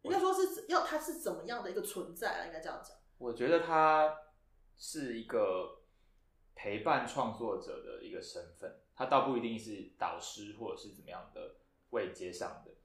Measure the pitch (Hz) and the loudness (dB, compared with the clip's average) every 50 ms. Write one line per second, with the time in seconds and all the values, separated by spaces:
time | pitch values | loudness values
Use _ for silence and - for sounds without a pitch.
0 | - 302 359 381 359 381 370 370 381 - - - - - 349 370 - - 311 302 | -2 2 2 4 4 4 4 4 2 2 2 -6 -4 2 2 2 2 2 -2 -2
1 | - - - - - 208 175 - - - 240 233 196 185 185 208 180 - - 190 | -2 -4 -8 -4 -4 -4 -4 -4 -6 -8 -8 -6 -6 -4 -4 -4 -4 -4 -6 -6
2 | 175 185 170 - 226 190 - - - 165 - 160 160 160 135 - - - - - | -6 -8 -8 -4 -4 -2 -2 -2 -6 -6 -8 -8 -8 -8 -8 -8 -12 -16 -20 -20
3 | _ _ _ _ 123 120 117 117 120 143 170 165 165 165 165 156 156 156 156 156 | _ _ _ _ -6 -6 -2 2 4 6 6 6 6 6 6 8 10 10 10 8
4 | 151 151 156 - - - _ _ _ _ _ _ _ _ _ _ - - - 156 | 8 6 4 -2 -12 -18 _ _ _ _ _ _ _ _ _ _ -12 -8 -6 -6
5 | 139 123 117 113 117 - 123 113 104 95 92 92 90 - - - _ _ _ _ | -4 -4 -4 -6 -4 0 2 4 4 4 2 0 -2 -4 -10 -16 _ _ _ _
6 | _ _ _ _ _ _ _ _ _ _ _ - - 104 104 110 - 165 147 131 | _ _ _ _ _ _ _ _ _ _ _ -8 -6 -4 -4 0 2 2 2 2
7 | 123 131 - 143 123 113 107 - 120 110 98 - - - - - - - - - | 2 -2 -2 -2 -2 -2 -2 -4 -4 -4 -4 -4 -6 -8 -12 -12 -12 -12 -14 -12
8 | - - - - - - - 87 - - - - - 92 - - _ _ _ - | -12 -10 -10 -10 -10 -10 -12 -12 -12 -14 -16 -14 -14 -14 -14 -16 _ _ _ -6
9 | 123 - 139 131 131 135 131 120 117 117 113 110 110 110 104 98 90 - _ _ | 0 4 6 6 6 4 0 0 0 -2 -4 -6 -8 -8 -10 -10 -12 -16 _ _
10 | 92 85 82 87 - - - 107 104 104 104 107 117 98 87 - - 104 95 - | -4 -4 -4 -6 -10 -12 -12 -12 -12 -14 -12 -10 -8 -8 -8 -10 -12 -18 -18 -18
11 | - - 87 90 87 - - - - - - _ _ _ _ _ _ _ 120 110 | -16 -14 -12 -12 -14 -14 -14 -12 -12 -12 -14 _ _ _ _ _ _ _ -2 -2
12 | 98 90 - - 92 90 85 - 92 - - - - - - _ _ | -2 -2 -4 -8 -10 -8 -6 -6 -6 -6 -8 -12 -18 -20 -20 _ _